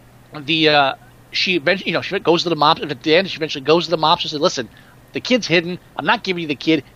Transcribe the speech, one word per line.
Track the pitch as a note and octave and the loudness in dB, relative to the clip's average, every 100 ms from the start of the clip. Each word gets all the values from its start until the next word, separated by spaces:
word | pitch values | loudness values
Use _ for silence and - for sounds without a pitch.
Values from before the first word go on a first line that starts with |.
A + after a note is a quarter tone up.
| - - - D3+ | -20 -20 -20 -14
the, | C#3 D#3+ D3+ | -4 2 4
uh, | D3 C3+ - - - - | 4 2 -2 -16 -20 -12
she | - G3 F3+ | -6 -2 0
eventually, | C#3 F#3+ - | 0 -2 -2
you | |
know, | D#3 | -4
she | - F#3+ | -4 -4
goes | - E3+ | 0 0
to | F3 | 0
the | D#3 | 2
mob | D3 E3 | 2 2
at | D3+ C3 | -2 -6
the | D#3+ D#3+ | 2 2
end. | F#3+ | 2
She | - | -6
eventually | D3+ D3 | -8 -6
goes | C3+ E3+ E3 | 2 2 2
to | |
the | E3 | 0
mobsters | D#3 E3+ | 2 0
and | D#3 | -2
says, | D3+ | -2
"Listen, | F3+ - A2+ - - - - | -2 -2 -10 -12 -20 -20 -12
the | C#3 | -10
kid's | - B3 - | 0 0 2
hidden. | E3+ E3+ F3+ - - | 0 0 -10 -12 -6
I'm | |
not | D3 A#3 | -2 0
giving | F#3+ F3 | -2 -6
you | D#3 | -4
the | |
kid. | C#3 - D#3+ - | -4 0 0 0